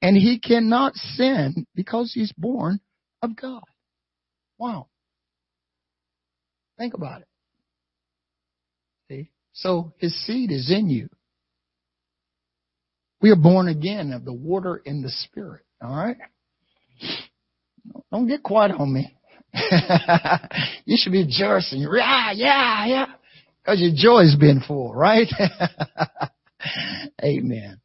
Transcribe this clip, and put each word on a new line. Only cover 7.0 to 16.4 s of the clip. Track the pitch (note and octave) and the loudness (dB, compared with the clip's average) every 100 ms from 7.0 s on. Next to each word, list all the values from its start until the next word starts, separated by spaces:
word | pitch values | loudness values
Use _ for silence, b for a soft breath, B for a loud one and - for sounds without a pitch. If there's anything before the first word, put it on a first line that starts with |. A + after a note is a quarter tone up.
| C#3 - | -14 -16
it. | _ _ _ _ _ _ _ _ _ _ _ _ _ _ _ _ _ _ _ | _ _ _ _ _ _ _ _ _ _ _ _ _ _ _ _ _ _ _
See? | C3+ D#3+ _ _ | -18 -18 _ _
So | - F#3 F3 E3 - | -10 -4 -4 -4 -6
his | E3+ - - | -6 -6 -8
seed | B3 A#3 | -4 -4
is | C#3 B2+ | -4 -2
in | G3 G3 | 0 0
you. | A#2+ - _ _ _ _ _ _ _ _ _ _ _ _ _ _ _ _ _ _ _ _ - | -2 -6 _ _ _ _ _ _ _ _ _ _ _ _ _ _ _ _ _ _ _ _ 2
We | G#3+ | 6
are | F#3 | 8
born | E3 F#3 F3+ | 8 6 2
again | D3+ F3+ G#3 D3 | -2 -4 -6 -8
of | B2 | -10
the | B2+ | -10
water | B2 D3+ F#3+ F#3 - C#3 | -12 -6 -6 -6 -10 -8
and | C#3+ | -8
the | C3 | -8
Spirit. | - - G#3+ F#3 D#3 _ _ | -10 -14 -14 -16 -18 _ _
All | A#2+ | -12
right? | C#3+ G#3+ B3 - _ | -8 -8 -8 -16 _